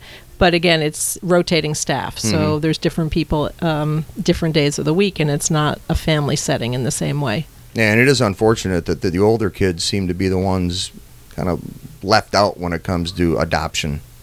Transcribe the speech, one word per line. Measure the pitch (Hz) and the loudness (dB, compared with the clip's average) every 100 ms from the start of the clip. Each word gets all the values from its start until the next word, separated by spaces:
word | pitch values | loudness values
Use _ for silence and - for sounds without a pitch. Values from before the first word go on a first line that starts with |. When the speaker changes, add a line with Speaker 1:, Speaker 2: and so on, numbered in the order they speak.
| - - - - | -10 -20 -12 2
Speaker 1:
but | 180 | 4
again, | 170 175 160 | 4 4 2
it's | 156 - - - | 0 -2 -6 -4
rotating | 175 175 175 165 151 151 | 2 2 2 0 0 -2
staff. | - 135 92 - | -2 -4 -4 -4
So | 214 165 | 0 2
Speaker 2:
Mm-hmm. | 151 151 | 2 2
Speaker 1:
there's | 160 160 | 0 0
different | 165 - 156 | -2 -2 -2
people, | 170 151 151 135 - | 0 0 0 -2 -2
um, | 170 151 151 151 156 - | -2 0 0 -2 -4 -4
different | 180 170 170 | -2 0 0
days | 151 143 143 | 2 0 0
of | |
the | 151 | 0
week, | 165 202 - | 2 2 0
and | 151 | -2
it's | 143 - | 0 0
not | 156 147 - - | 0 0 -2 -2
a | 165 | -2
family | - 151 143 151 | 0 0 0 -2
setting | - 131 117 | -2 -2 -2
in | 127 | -2
the | 127 | -4
same | - 156 143 | -2 -4 -2
way. | 139 107 - - - | -2 -2 -6 -12 -8
Speaker 2:
Yeah, | 110 110 | 0 4
and | 110 | 4
it | 131 | 4
is | 127 | 4
unfortunate | 113 95 110 113 95 90 90 | 2 2 2 2 0 -2 -2
that | 80 | -2
the, | 98 | -2
the | 85 | 2
older | 104 113 104 | 2 2 0
kids | - 95 85 | 0 0 0
seem | - 101 92 | -2 -2 -2
to | |
be | 90 95 | -2 0
the | 92 | 0
ones | 95 92 90 90 - - - - - - | 0 0 0 -2 -6 -12 -20 -20 -16 -6
kind | 90 | -4
of | 85 - - - - | -4 -6 -16 -18 -8
left | 95 107 - 95 | 0 2 2 2
out | 101 - | 0 0
when | 87 | -4
it | 82 | -4
comes | - 90 85 | -2 -2 -2
to | 92 85 78 | 0 2 2
adoption. | 82 82 78 - 76 73 - - | 0 0 -2 -4 -4 -6 -8 -18